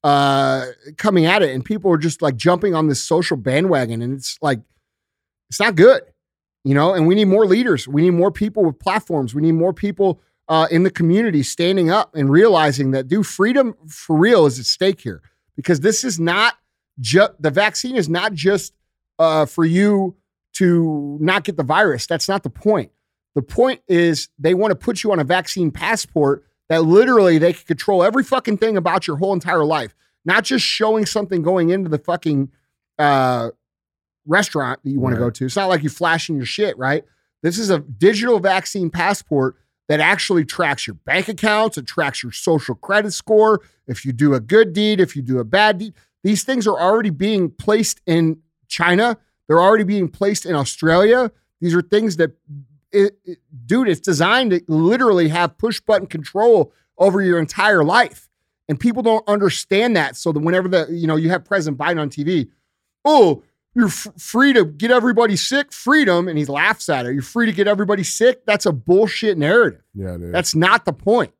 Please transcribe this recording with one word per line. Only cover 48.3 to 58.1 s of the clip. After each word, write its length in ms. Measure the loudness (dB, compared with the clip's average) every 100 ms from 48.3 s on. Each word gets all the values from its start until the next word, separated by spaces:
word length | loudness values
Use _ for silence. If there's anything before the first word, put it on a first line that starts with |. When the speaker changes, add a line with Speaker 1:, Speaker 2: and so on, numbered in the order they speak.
| -2 _ _ _
Speaker 1:
China. 480 | -2 2 2 0 -2 _ _ _
They're 120 | 4
already 240 | 4 4
being 240 | 0 -2 -4
placed 380 | -2 -4 -4 -4
in 80 |
Australia. 800 | -4 -4 -2 0 2 4 2 0 _ _ _
These 140 | -2
are 80 | -2
things 340 | 0 -2 -2 -2
that 140 | -4 -4 _ -20 -20 _ _
it, 260 | 0 0 _
it, 140 | -18 -18 _ -20 -2
dude, 220 | 0 0
it's 120 | -2
designed 500 | -2 0 2 0 0
to 100 | -2 -2
literally 600 | 0 2 2 2 2 2
have 300 | 0 -4 _
push 220 | -6 -6
button 260 | 0 0 0
control 680 | -12 -8 0 4 4 2 _ _ _
over 220 | 2 2
your 180 | 0 0
entire 460 | -2 0 2 4
life. 440 | 4 2 2